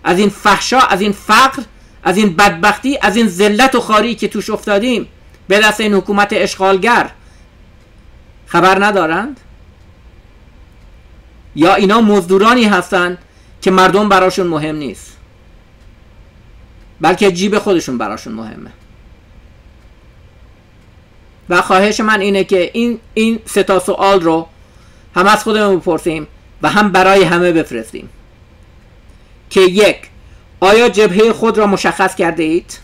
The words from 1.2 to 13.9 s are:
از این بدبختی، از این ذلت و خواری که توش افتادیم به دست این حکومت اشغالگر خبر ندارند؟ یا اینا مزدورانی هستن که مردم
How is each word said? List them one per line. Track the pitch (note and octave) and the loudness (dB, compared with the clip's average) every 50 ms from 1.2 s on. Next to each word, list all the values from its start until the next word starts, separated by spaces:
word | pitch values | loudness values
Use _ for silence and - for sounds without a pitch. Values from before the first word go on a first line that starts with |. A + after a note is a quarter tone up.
| - - G#3+ A3+ C4+ C4 - C#4+ A#3 - - - - - - - | -2 0 2 2 2 2 0 -6 -14 -14 -20 -20 -20 -20 -20 -8
از | - F3 F3+ | -4 -2 0
این | G3+ A3 G3+ D#3+ | 2 0 0 2
بدبختی، | F3 G3+ G3+ E3+ E3 F3+ G#3 - - - C4 C#4+ - | 2 2 2 2 0 0 0 0 0 -4 -6 -4 -2
از | - G#3 F#3+ | -2 -2 0
این | A#3 A#3 G#3 | 0 0 0
ذلت | E3+ F3 G#3 G#3 G#3 G#3 C4 C4 C4 | 0 0 0 0 2 2 2 2 2
و | A#3+ | -2
خواری | A#3 - A3 G#3+ G#3+ A#3+ A3+ | -2 2 0 0 0 0 -4
که | - G#3+ G3+ | -6 -6 -6
توش | - G#3+ F#3 - | -6 -8 -6 -6
افتادیم | G#3+ G#3 - A3+ G3+ G3+ A3+ B3+ B3 G3+ - - - - - - - _ - - | -8 -6 -4 -2 -2 0 0 -2 -4 -4 -6 -10 -18 -20 -20 -20 -20 _ -4 -2
به | F#3+ G#3 | 0 2
دست | A3 G#3+ G#3+ - | 2 2 0 0
این | A3 G#3 G3+ | -2 0 0
حکومت | F#3+ F#3 - G3+ G3+ G3+ G3+ | 0 0 0 -2 -2 0 0
اشغالگر | G#3+ F#3 F#3+ F#3+ - - F#3+ F#3+ G3 F#3+ F#3 A3+ A#3+ - - - - - - - - - - - _ - - - - - - _ _ - - - - - - - - - - | -2 -4 -4 -4 -4 -2 0 0 0 0 0 0 0 0 -2 -4 -10 -20 -20 -20 -20 -20 -20 -20 _ -20 -20 -20 -20 -20 -20 _ _ -20 -20 -20 -20 -20 -20 -20 -20 -20 -16
خبر | - - F3 E3+ F#3 - F#3+ G3 | -4 0 2 2 2 2 2 0
ندارند؟ | G#3 G3+ F#3+ E3 D#3 E3 F#3 G#3+ D4 C4+ - - - - - - - - _ - - - - - - - - _ - - - - - - - - - - - - - - - - - - - - - - - - - - | 0 0 0 0 0 -2 -4 -4 -8 -12 -16 -20 -20 -20 -20 -20 -20 -20 _ -20 -20 -20 -20 -20 -20 -20 -20 _ -20 -20 -20 -20 -20 -20 -20 -20 -20 -20 -20 -20 -20 -20 -20 -20 -20 -20 -20 -20 -20 -20 -20 -20 -16 -4
یا | D3 D#3 F3+ G3 | 0 2 2 2
اینا | F#3+ G#3 F#3+ G#3 A#3 | 2 2 2 2 2
مزدورانی | A#3 G#3 G#3 G3+ F3 F3 F#3+ G3 G#3 A3+ B3 B3+ A3+ | 2 4 2 0 2 0 0 2 2 2 2 2 2
هستن | G#3 G3+ F3+ F3+ - G3+ F3+ F3 F3+ F3+ F3 - _ _ - - - - - | 2 0 -2 -2 -2 -2 -2 -2 -4 -6 -10 -16 _ _ -20 -20 -20 -20 -4
که | - F#3+ | -2 0
مردم | F#3 F#3 F#3 F#3 | 2 4 2 4